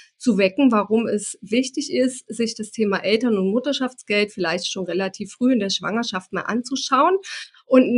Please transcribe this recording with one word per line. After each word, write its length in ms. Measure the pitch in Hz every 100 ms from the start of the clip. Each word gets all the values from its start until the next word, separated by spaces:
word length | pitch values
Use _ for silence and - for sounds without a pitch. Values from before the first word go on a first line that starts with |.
| - _
zu 200 | - 196
wecken, 320 | 190 190 277
warum 380 | 220 196 220 220
es 280 | 208 - -
wichtig 520 | 185 226 262 - 277
ist, 320 | 247 254 254 -
sich 260 | 220 226
das 160 | 226 214
Thema 280 | - 214 190
Eltern- 400 | 190 220 247 208
und 120 | 190
Mutterschaftsgeld 800 | 220 254 262 254 - - 208 208
vielleicht 400 | 208 175 180 -
schon 140 | -
relativ 480 | 180 175 196 - 208
früh 200 | - 247
in 60 | 254
der 120 | 196
Schwangerschaft 640 | 185 170 214 233 185 -
mal 100 | 185
anzuschauen 720 | - 214 240 269 - 254 311 381 381 - - _
und 260 | - 262 254